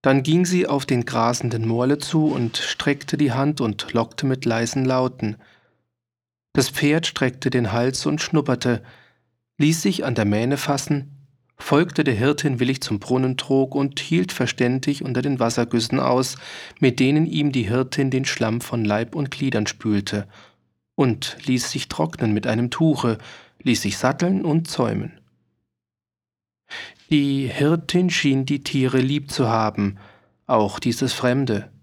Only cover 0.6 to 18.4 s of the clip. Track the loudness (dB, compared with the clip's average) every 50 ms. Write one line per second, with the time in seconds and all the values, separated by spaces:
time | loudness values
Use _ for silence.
0.6 | 2 0 0 -2 0 0 0 0 0 -2 0 0 2 2 0 0 -2 -4 -2 -2
1.6 | 0 0 0 0 2 2 0 0 -2 -2 0 2 2 2 0 0 -2 -2 -4 -4
2.6 | -6 -6 -6 -2 0 -2 -2 -2 -4 -6 0 0 0 0 2 2 0 0 0 0
3.6 | -2 -2 -2 -4 -8 -2 0 -2 -2 0 -4 -4 -2 -2 -2 0 0 -2 0 0
4.6 | -2 -2 -2 -2 0 2 2 2 0 0 -2 -4 -4 -4 -4 -8 -16 _ _ _
5.6 | _ _ _ _ _ _ _ _ _ _ _ _ _ _ _ _ _ _ _ 0
6.6 | 0 0 0 0 2 2 2 2 0 -2 -2 0 0 0 -2 -2 -4 0 0 0
7.6 | 0 0 0 0 0 0 -2 -2 -2 -2 -2 -2 -2 0 0 0 2 2 -2 0
8.6 | 0 0 0 -2 -4 -14 -20 -20 _ _ _ _ _ _ _ _ _ _ _ 0
9.6 | 2 2 2 2 0 -2 -2 0 -2 -2 0 0 2 2 2 2 0 0 -2 -2
10.6 | -2 -2 -2 -2 0 -2 -2 -2 -2 -10 -18 -20 -20 _ _ _ _ _ _ _
11.6 | -2 2 2 4 2 2 0 0 2 2 2 2 2 2 0 0 0 -2 0 0
12.6 | 0 0 0 -2 -2 -4 -4 -4 -2 0 0 2 2 0 -2 -4 -2 0 2 2
13.6 | 2 2 0 -2 -2 -2 -4 -8 -4 0 0 0 0 -2 -2 -2 -2 -2 0 0
14.6 | 0 0 0 0 0 -2 -4 -2 -4 -4 -2 -2 0 -2 0 0 0 0 2 0
15.6 | -2 0 0 -2 0 0 0 0 2 2 2 2 0 -2 -6 -12 -14 -16 -16 -16
16.6 | -16 -18 -4 2 2 2 4 4 2 4 4 4 2 2 0 0 0 0 0 0
17.6 | 0 0 0 0 0 0 -2 -2 0 0 0 -2 -2 -2 -2 -2